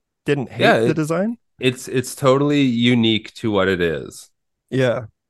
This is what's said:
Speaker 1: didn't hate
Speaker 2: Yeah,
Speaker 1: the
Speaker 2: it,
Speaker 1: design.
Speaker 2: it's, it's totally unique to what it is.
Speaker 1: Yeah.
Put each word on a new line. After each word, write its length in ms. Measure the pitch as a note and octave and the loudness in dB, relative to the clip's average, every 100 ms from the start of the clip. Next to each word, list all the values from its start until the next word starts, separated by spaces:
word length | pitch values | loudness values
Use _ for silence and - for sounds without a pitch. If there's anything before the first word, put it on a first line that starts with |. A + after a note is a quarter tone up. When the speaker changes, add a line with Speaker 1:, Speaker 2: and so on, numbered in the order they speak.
| _ _ | _ _
Speaker 1:
didn't 240 | - C#3+ A#2 | -4 -2 -4
hate 120 | G#2+ | 0
Speaker 2:
Yeah, 140 | G#3 F3 | 2 2
Speaker 1:
the 80 | A#2 | 2
Speaker 2:
it, 40 | |
Speaker 1:
design. 440 | D#3+ D3+ E3 G#3 A#3 _ _ | 0 -2 -2 -4 -6 _ _
Speaker 2:
it's, 260 | B2+ B2+ - | -2 -2 -4
it's 280 | B2+ B2 - | -6 -6 -2
totally 460 | C#3 C3+ D3 D3 | 2 2 2 2
unique 680 | C3+ A#2 A#2+ B2 A2+ A2 - | 0 2 2 4 2 0 -2
to 160 | - A2+ | -8 -2
what 160 | G2+ F#2+ | 0 2
it 120 | F#2 | 0
is. 500 | E2+ D2+ A1 - - _ _ _ _ | 0 -2 -8 -16 -20 _ _ _ _
Speaker 1:
Yeah. 360 | B2 B2+ A#2 A2 _ _ | -2 0 -2 -8 _ _